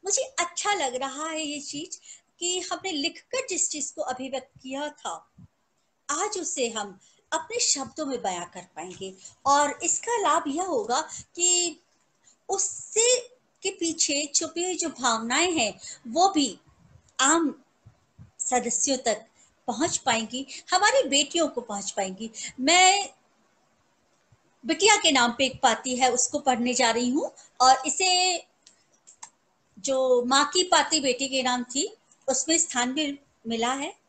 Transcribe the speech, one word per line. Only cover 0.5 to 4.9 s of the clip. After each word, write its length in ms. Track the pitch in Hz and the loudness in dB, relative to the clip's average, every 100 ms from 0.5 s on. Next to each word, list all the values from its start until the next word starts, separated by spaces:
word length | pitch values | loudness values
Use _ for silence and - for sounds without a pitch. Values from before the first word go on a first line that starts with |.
| - 415 | -2 -2
लग 200 | 403 277 | 0 -2
रहा 340 | 247 269 262 311 | -4 -6 -6 -8
है 140 | 311 | -6
ये 180 | 302 294 | -6 -8
चीज़ 380 | 285 294 359 - - - _ _ | -10 -10 -10 -14 -18 -20 _ _
कि 220 | 349 359 | -4 -4
हमने 320 | 349 339 381 | -4 -8 -6
लिखकर 540 | 302 302 330 _ 508 523 | -4 -4 -6 _ -6 -4
जिस 220 | 359 - | -2 -2
चीज़ 240 | 302 - | -4 -8
को 80 | - | -6
अभिव्यक्त 480 | 262 254 262 247 - - | -6 -6 -6 -8 -10 -20
किया 260 | 262 269 | -12 -8
था, 440 | 294 | -8